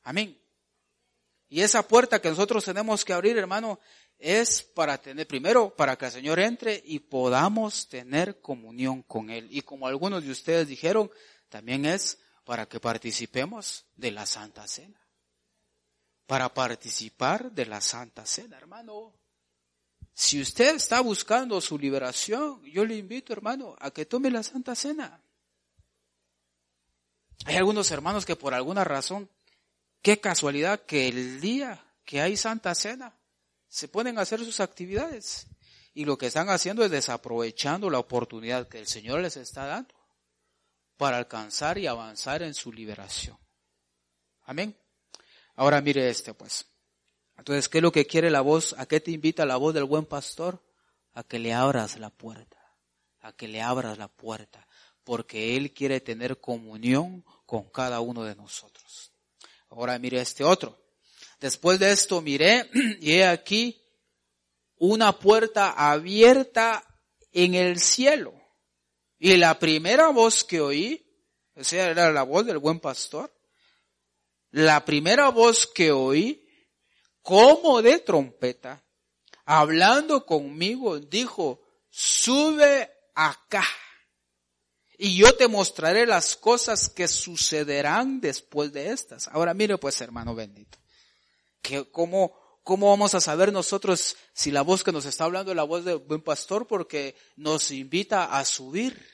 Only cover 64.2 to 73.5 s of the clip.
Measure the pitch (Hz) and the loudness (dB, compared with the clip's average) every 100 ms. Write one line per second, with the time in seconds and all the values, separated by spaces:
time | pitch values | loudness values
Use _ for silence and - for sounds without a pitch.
64.2 | _ _ _ _ _ _ 175 220 214 - | _ _ _ _ _ _ 2 4 4 6
65.2 | 196 220 220 220 190 - 147 151 170 208 | 6 6 6 2 0 4 2 2 0 8
66.2 | 233 262 262 233 226 220 - _ _ _ | 10 10 4 0 0 -2 -8 _ _ _
67.2 | _ 180 180 180 180 175 - - 262 294 | _ 2 2 4 2 2 0 4 4 4
68.2 | 147 - _ _ _ _ _ _ _ _ | -2 -14 _ _ _ _ _ _ _ _
69.2 | 175 180 170 160 160 156 170 262 320 269 | 6 8 6 4 2 2 4 6 6 6
70.2 | 226 220 - 170 143 143 208 320 _ _ | 6 4 0 -2 0 -2 -4 -6 _ _
71.2 | _ _ _ - 131 175 185 165 170 151 | _ _ _ -8 -4 -2 0 4 4 4
72.2 | 131 165 233 160 147 165 151 127 - 147 | 0 0 0 -2 -2 -2 -6 -8 -10 -10
73.2 | 269 _ _ | -12 _ _